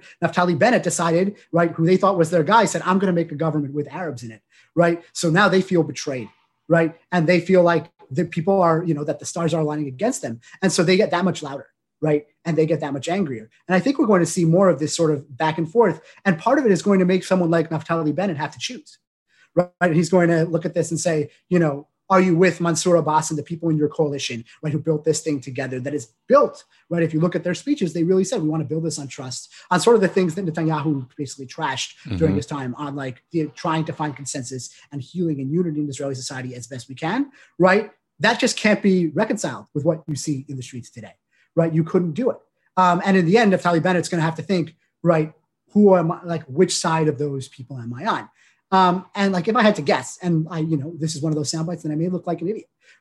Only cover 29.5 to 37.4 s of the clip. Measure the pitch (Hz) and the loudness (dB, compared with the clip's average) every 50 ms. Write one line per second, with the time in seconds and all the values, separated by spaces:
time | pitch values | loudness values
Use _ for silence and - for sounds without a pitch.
29.5 | - - - _ 180 175 - 226 240 214 190 180 - 202 185 175 151 190 196 165 | -20 -20 -6 _ -2 2 4 4 6 6 4 2 2 2 0 0 -2 -4 -6 -4
30.5 | 151 175 160 156 156 151 139 156 151 135 127 123 _ - 147 127 - - 135 123 | -4 -2 -2 -2 -2 -2 -2 -2 -2 -2 -4 -10 _ -12 -12 -12 -10 -14 -16 -16
31.5 | - - 160 139 131 123 - - - _ - 156 107 87 165 151 139 147 139 - | -10 -6 -6 -6 -4 -6 -8 -10 -12 _ -10 -8 -2 0 2 2 2 0 -2 -4
32.5 | 156 143 131 127 120 - 147 143 139 143 135 127 120 - _ _ - 165 156 147 | -8 -8 -6 -8 -8 -8 -10 -10 -8 -8 -8 -10 -10 -14 _ _ -4 -4 -4 -4
33.5 | - - - 175 160 160 156 160 - - 156 151 131 127 139 - - 143 123 123 | -6 -8 -4 -2 -2 -2 -2 -4 -6 -6 -6 -6 -6 -8 -12 -10 -8 -8 -8 -8
34.5 | 131 127 120 - - - - _ - 143 123 - - 175 180 165 151 139 135 131 | -10 -12 -12 -14 -18 -20 -20 _ -12 -12 -12 -10 -6 -4 -4 -2 -2 -4 -4 -2
35.5 | 151 175 185 170 151 151 147 143 131 - 143 139 135 127 123 - 139 131 127 127 | -2 0 0 -2 -2 -4 -4 -6 -6 -6 -6 -6 -6 -6 -8 -10 -10 -10 -10 -10
36.5 | 127 127 120 - 135 123 - - 135 - 160 160 202 254 285 285 - _ | -12 -14 -14 -14 -14 -14 -14 -14 -12 -8 -6 -4 -2 -2 -4 -4 -8 _